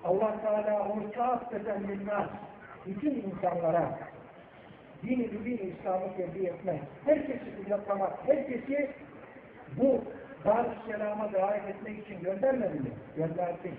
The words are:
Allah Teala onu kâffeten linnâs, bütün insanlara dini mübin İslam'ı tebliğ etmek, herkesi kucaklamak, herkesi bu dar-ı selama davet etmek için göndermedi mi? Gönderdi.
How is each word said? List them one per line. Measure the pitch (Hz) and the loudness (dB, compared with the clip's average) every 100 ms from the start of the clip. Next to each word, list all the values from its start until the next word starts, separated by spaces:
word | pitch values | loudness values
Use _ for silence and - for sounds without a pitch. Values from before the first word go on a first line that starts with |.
Allah | 170 190 220 214 | 4 4 4 2
Teala | 220 214 208 208 196 | 2 4 4 2 2
onu | 214 202 | 0 -2
kâffeten | 240 240 240 - 208 214 196 196 | 0 2 2 0 -4 -2 -2 -2
linnâs, | 196 202 208 - - - - - - 185 | -4 -2 0 0 -4 -12 -14 -16 -12 -8
bütün | 196 294 | 0 0
insanlara | 247 196 170 185 170 165 165 151 - - - - - - - - - - - | 0 -2 0 2 2 4 4 2 -2 -8 -14 -18 -20 -20 -20 -20 -20 -20 -10
dini | 214 254 220 | 0 2 2
mübin | 208 220 240 | -2 -2 -2
İslam'ı | 185 165 190 185 190 196 | -4 -4 0 0 0 -2
tebliğ | 175 175 180 | -4 0 -2
etmek, | 170 190 151 - - | 0 -2 -2 -4 -4
herkesi | 277 302 - 240 - 202 | 4 4 4 -4 -6 -8
kucaklamak, | 190 202 - 196 190 - - | -2 -2 0 2 2 0 4
herkesi | 285 269 247 - 285 277 - - - - - - - - 131 | 4 4 -4 0 0 0 -4 -14 -16 -16 -18 -18 -18 -10 4
bu | 269 170 - - - - | 6 6 2 -10 -12 -2
dar-ı | - 226 233 214 214 | 4 4 4 -2 -6
selama | 214 208 208 208 | -2 -2 0 0
davet | 190 196 208 202 | 2 2 2 -2
etmek | 185 214 208 - | -6 -8 -8 -8
için | 190 | -4
göndermedi | 170 196 269 254 196 151 | -2 2 4 4 2 0
mi? | 131 113 - 151 | -4 -6 -10 -2
Gönderdi. | 160 175 175 175 185 | -2 0 -2 -2 -6